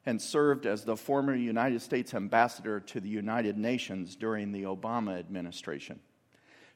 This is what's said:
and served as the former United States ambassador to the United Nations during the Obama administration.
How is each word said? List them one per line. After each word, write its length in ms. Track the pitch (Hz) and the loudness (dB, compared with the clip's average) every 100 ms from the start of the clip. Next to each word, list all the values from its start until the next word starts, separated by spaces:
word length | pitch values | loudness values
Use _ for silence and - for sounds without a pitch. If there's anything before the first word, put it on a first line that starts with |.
| - | -2
and 160 | 113 | -2
served 460 | - 151 147 135 110 | 2 4 6 4 2
as 160 | 104 | 0
the 120 | 110 110 | 0 -2
former 380 | - 139 139 | 2 2 4
United 480 | 127 120 113 131 117 | 2 2 2 2 0
States 320 | - 127 - | 0 -2 0
ambassador 640 | 110 101 113 120 - 110 104 | -4 4 6 6 4 -4 -4
to 200 | - 107 | -4 -6
the 100 | 98 | -4
United 480 | 107 104 117 107 101 | -4 -2 0 0 0
Nations 580 | 113 123 - 95 90 - | 0 0 -2 -6 -6 -6
during 360 | 110 107 104 | -2 -2 -4
the 120 | 101 | -4
Obama 540 | 95 95 113 117 104 90 | -4 -4 -2 -2 -2 -4
administration. 840 | 82 95 87 - - 71 - - _ _ _ _ _ - - | -6 -8 -8 -10 -8 -8 -8 -16 _ _ _ _ _ -20 -20